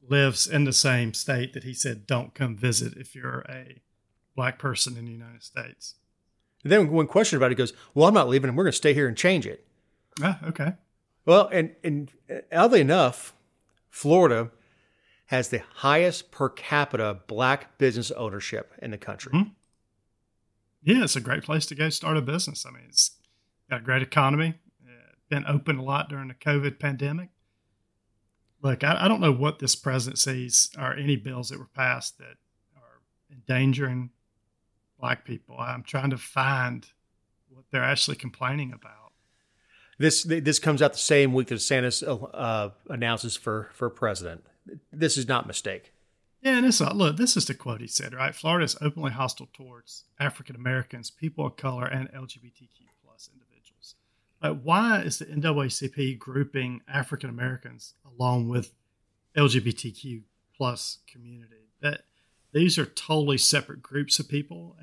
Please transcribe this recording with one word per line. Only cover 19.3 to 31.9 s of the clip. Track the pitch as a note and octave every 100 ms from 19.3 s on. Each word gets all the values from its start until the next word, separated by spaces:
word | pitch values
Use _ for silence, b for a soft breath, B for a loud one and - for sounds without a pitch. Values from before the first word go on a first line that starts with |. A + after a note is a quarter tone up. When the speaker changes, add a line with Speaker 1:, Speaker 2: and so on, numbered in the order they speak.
Speaker 1:
Mm-hmm. | D3+ G#3 - _ _ _ _ _ _ _ _ _ _ _ _
Yeah, | D3 B3
it's | G3 -
a |
great | C#3 D#3
place | - D#3 -
to | C#3+
go | D#3
start | D#3 D#3+ D#3
a |
business. | C3 D#3+ - - B2+
I |
mean, | B2 B2+
it's | - - - _ _ _ _ _
got | B2+
a |
great | A2+ C3
economy, | B2+ D3+ C3+ D3 E3 E3 _ _
uh, | _ A#2+ _ _ _
been | C#3+ -
open | D3 C#3+ C#3
a |
lot | C3 C#3 -
during | C#3 C3
the |
covid | B2+ D3+ C#3+ C#3+ C3+
pandemic. | D3 C3+ C#3+ D#3 F3+ _ _ _ _ _ _ _ _ _ _ _ _ _
Look, | C#3 B2
I, | C#3 E3 F#3+
I |
don't | A3
know | E3+
what | B2 D3 D3+
this | C3+ -
president | - C3 A#2+ C3
sees | - B2+ B2 - - -
or | C3
any | C3 C#3+ C3+
bills | A2+ B2+ B2
that | -
were | -
passed | - B2+